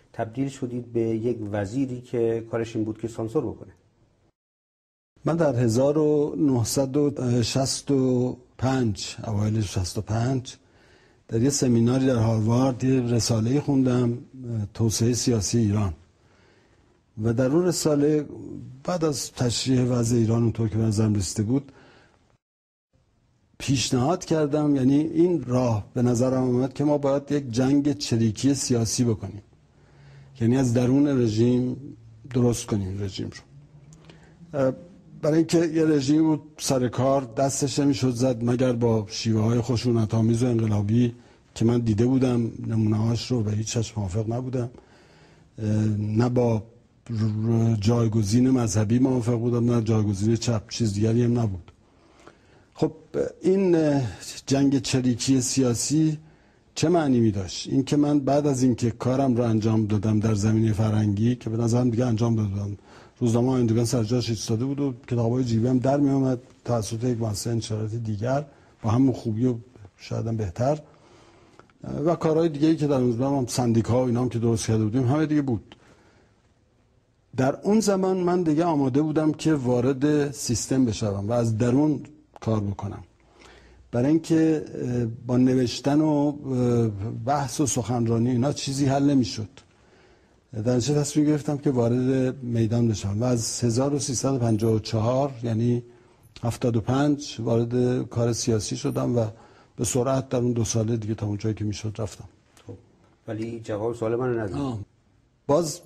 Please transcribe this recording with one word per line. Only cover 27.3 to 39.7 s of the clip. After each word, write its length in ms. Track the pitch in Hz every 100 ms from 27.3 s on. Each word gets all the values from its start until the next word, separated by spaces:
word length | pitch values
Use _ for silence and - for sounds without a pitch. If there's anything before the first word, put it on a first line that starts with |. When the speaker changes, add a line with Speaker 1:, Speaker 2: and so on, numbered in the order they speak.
Speaker 2:
یک 200 | 143 127
جنگ 460 | 113 131 143 147 139
چریکی 560 | - 113 113 - 135
سیاسی 500 | 135 - 117 110 -
بکنیم، 380 | 120 107 95 - - _ _ _ _ - - - - -
یعنی 160 | 113 131
از 160 | 127
درون 340 | 120 123 135 143 131
رژیم 560 | 117 107 120 123 127 147 139 - - - 143
درست 320 | 127 120 113 -
کنیم 380 | 104 95 98
رژیم 260 | 101 - 101
رو. 120 | - - - - - - - - - - - - 147
اه، 140 | 131 - - - - -
برای 160 | 156 160
اینکه 200 | 160 170 170
یه 200 | 160 156
رژیم 380 | 151 131 156
بود 180 | 160 151 - -
سر 300 | - 131 123
کار 340 | 120 131 139 120 117
دستش 420 | 135 - 139 151
نمی‌شد 320 | 143 127 131
زد 320 | 117 131 113
مگر 300 | 120 123 127
با 320 | 117 117 113 101
شیوه‌های 520 | - 113 110 110 120
خشونت‌آمیز 800 | 113